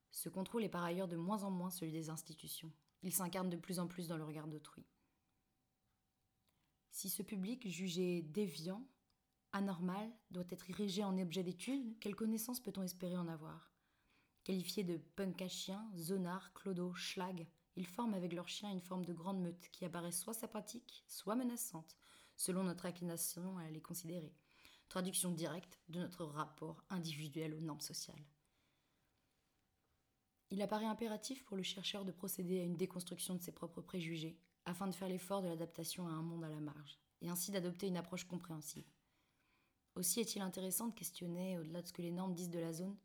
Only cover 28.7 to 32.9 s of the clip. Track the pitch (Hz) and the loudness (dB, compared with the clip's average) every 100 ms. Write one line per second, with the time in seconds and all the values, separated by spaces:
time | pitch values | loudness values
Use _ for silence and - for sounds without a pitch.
28.7 | _ _ _ _ _ _ _ _ _ _ | _ _ _ _ _ _ _ _ _ _
29.7 | _ _ _ _ _ _ _ - 196 196 | _ _ _ _ _ _ _ -4 2 4
30.7 | 214 220 220 233 214 - 269 - 196 185 | 4 4 2 0 0 -2 -6 -2 0 0
31.7 | 196 180 202 190 - 196 - 175 185 175 | 0 -2 -2 -2 -2 -2 0 4 4 4
32.7 | 165 180 | 4 2